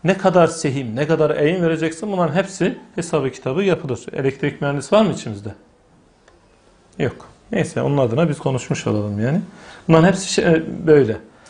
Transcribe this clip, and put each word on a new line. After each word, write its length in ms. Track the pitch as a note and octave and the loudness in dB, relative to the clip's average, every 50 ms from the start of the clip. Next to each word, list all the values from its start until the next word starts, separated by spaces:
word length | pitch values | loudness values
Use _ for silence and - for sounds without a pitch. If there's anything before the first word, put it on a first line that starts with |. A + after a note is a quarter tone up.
| - | 0
ne 140 | E3 G3 | 0 0
kadar 300 | F#3+ - F#3+ E3 F3+ E3 | 2 0 2 4 4 4
sehim, 480 | E3 - - - D3 B2+ C#3 C3 A2+ G#2+ | 4 2 -2 -4 -2 -2 -2 -4 -4 -4
ne 120 | C3 D3 | -2 0
kadar 300 | D3 E3 D3+ D3+ D3 - | 0 2 2 2 0 2
eğim 240 | - D3 D3+ F3+ F#3+ | 2 2 0 2 2
vereceksin, 500 | E3+ E3 E3 D#3 D#3+ D#3 D#3+ - A3 G#3 | 0 0 0 0 -2 -4 -4 -6 -8 -4
bunların 240 | G3 F3+ F3 D3+ C#3 | -2 -2 -2 0 0
hepsi 420 | F#3+ - - - - E3+ G#3 B3 - - - - | -2 -2 -2 -4 -2 -2 -2 -2 -6 -14 -10 -10
hesabı 360 | E3+ E3 - - D3+ C3+ C3 | -8 -6 -4 -2 -2 -2 -4
kitabı 320 | - - - E3 C3 F3+ G3+ | -6 -6 -8 -4 -2 0 0
yapılır. 420 | F#3+ E3+ - - C3+ A#2+ - - - - | 0 0 0 -2 -6 -6 -6 -8 -10 -8
Elektrik 480 | - C3 C3+ C3 - - C#3+ C#3+ - | -4 -2 -4 -2 -2 -4 -4 -4 -2
mühendisi 340 | D3 C#3+ C#3+ C#3+ - - G3+ | -4 -4 -4 -4 -2 2 2
var 100 | G#3+ A3 | 4 4
mı 80 | F3 B2+ | 2 0
içimizde? 420 | - - A#2+ G#2 G2 G#2 G#2 G2 - _ _ _ _ _ _ _ _ _ _ _ _ _ - _ _ _ _ _ _ _ _ _ _ _ _ _ - | -4 -6 -8 -10 -10 -10 -12 -14 -14 _ _ _ _ _ _ _ _ _ _ _ _ _ -20 _ _ _ _ _ _ _ _ _ _ _ _ _ -4
Yok. 300 | D3 A#2+ - - - - - _ _ - | -4 -4 -4 -8 -16 -20 -20 _ _ -6
Neyse, 300 | A3 F#3 - - - B2 | -4 -4 -4 -2 -4 -4
onun 160 | B2+ C3+ C#3+ | -2 0 0
adına 320 | C#3 C3 A2+ A2+ C#3+ F3 D#3 | 2 0 2 2 0 0 0
biz 80 | C#3+ | -2
konuşmuş 500 | - - C#3+ C3+ B2 - - C#3+ - - | -2 -4 -4 -4 -4 -4 -4 -6 -4 -2
olalım 320 | A2+ G#2+ G#2+ G#2 G#2 G2+ G#2 | -2 -2 -2 -2 -4 -2 -2
yani. 220 | A2+ B2+ D#3 G#3 - - - - - - - - - | -2 0 0 -2 -4 -6 -14 -20 -20 -20 -20 -10 2
Bunların 200 | - D#3+ D#3+ E3 | 4 6 6 6
hepsi 260 | F#3+ F#3 - - - - | 6 4 2 -4 -2 -2
şey, 300 | G3 - F3 E3 D#3+ D#3+ - - - - | 0 2 4 2 2 0 -4 -8 -4 4
böyle. 300 | D#3 D3+ C#3+ B2+ A2 G#2 - - - - _ - | 6 6 6 6 4 0 -4 -8 -16 -20 _ -20